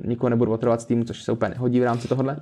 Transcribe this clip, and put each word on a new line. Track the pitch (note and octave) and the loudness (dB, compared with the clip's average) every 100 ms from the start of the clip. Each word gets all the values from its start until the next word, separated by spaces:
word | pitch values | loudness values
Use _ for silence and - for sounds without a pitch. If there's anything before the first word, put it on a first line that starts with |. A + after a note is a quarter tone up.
| - | -4
někoho | A#2+ B2 | -2 0
nebudu | A#2 A#2 | 2 2
otravovat | A2 B2 A2+ | 2 2 0
z | - | 0
týmu, | A#2 | 0
což | A#2 G#2+ | 0 -4
se | - | -4
úplně | A2+ G2+ | -2 -2
nehodí | A#2 B2+ B2 | 0 0 2
v | |
rámci | B2 A#2+ B2 | 2 0 -2
tohodle, | C3 C3+ D3 | -2 -2 -4